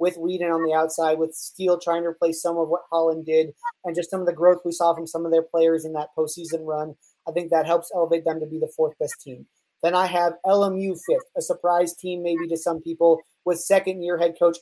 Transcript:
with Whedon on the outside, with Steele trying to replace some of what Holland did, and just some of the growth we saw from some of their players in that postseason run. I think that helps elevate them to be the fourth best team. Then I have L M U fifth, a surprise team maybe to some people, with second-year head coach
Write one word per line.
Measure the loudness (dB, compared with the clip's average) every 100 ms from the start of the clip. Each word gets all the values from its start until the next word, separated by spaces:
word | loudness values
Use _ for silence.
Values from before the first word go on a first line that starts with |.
with | -2 -2
Whedon | -4 -2 0
on | 0
the | 2
outside, | 2 0 0 0 2
with | -2
Steele | -4 -12 -4 0 0
trying | 0 -2
to | -2
replace | -2 -2 0
some | -2 -2
of | 0
what | -2 -2
Holland | 0 2 0
did, | 0 2 0 -4 -12 -10
and | -8
just | -6 -6
some | -2
of | -2
the |
growth | 4 4 4
we | 0
saw | 0 2
from | 2 -2
some | -4
of | 2
their | 2
players | 2 2 4 2
in | -2
that | -8 -6 -4
postseason | -4 -4 -8 -8 -4
run. | -6 -6 -12 _ _ -6
I |
think | -6 0
that | 0 2
helps | 0 0
elevate | -2 0 2
them | 0 -4
to | -6
be | -6
the | -6 -2
fourth | -2 -2
best | -8 -8
team. | -16 -18 -18 _ _ -4
Then | 0
I | 2 2
have | 2 0 0 2
L | 4
M | 2 0
U | -4 -4 0
fifth, | -2 -2 -8
a |
surprise | -4 -2 2 2 0
team | -2 -8 -4
maybe | -2 -2 -4
to | -4
some | -4 -4
people, | -6 4 4 4 0 _
with | -2 -2
second-year | 2 2 2 -4 -2 0
head | 0 4
coach | 2 4